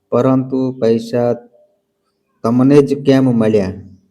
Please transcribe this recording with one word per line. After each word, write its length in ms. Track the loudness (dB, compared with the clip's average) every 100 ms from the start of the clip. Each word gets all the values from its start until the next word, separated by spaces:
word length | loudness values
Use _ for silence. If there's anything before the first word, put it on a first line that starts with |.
| -4
પરંતુ 640 | 0 2 0 -2 -4 -4
પૈસા 600 | -2 0 0 -2 -4 -2 -4 -8 _ _ _ _ _ _ _ _ _
તમને 380 | -2 0 4 4
જ 200 | 2 0
કેમ 220 | 0 2
મળ્યા? 500 | 2 0 0 0 -2 -6 -16 -20 _